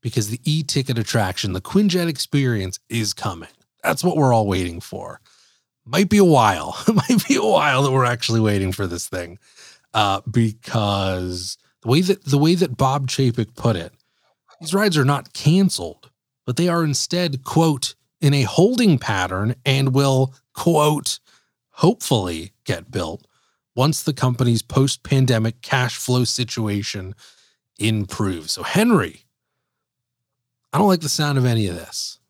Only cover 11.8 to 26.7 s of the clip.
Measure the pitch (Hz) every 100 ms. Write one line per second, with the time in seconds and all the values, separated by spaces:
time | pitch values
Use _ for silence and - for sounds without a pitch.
11.8 | 113 143 185 190 - 143 156 180 170 120
12.8 | 135 139 131 - 131 117 107 - 117 95
13.8 | 82 _ _ _ _ _ _ _ 160 190
14.8 | 208 156 131 143 - - 147 180 196 -
15.8 | 85 - _ _ _ _ - 123 175 170
16.8 | 160 131 - 175 175 135 - 160 165 139
17.8 | - - _ _ 147 143 117 - 190 254
18.8 | 226 143 - 98 92 92 107 127 139 135
19.8 | 135 131 139 131 131 - _ - - 160
20.8 | 151 147 - - _ _ _ _ _ -
21.8 | 165 240 - 120 90 82 82 _ - 85
22.8 | 82 - 82 98 _ _ _ _ _ -
23.8 | 139 156 - 139 127 120 123 117 - -
24.8 | 135 - - 139 131 117 110 - - 135
25.8 | 123 - - 123 123 - 117 - 107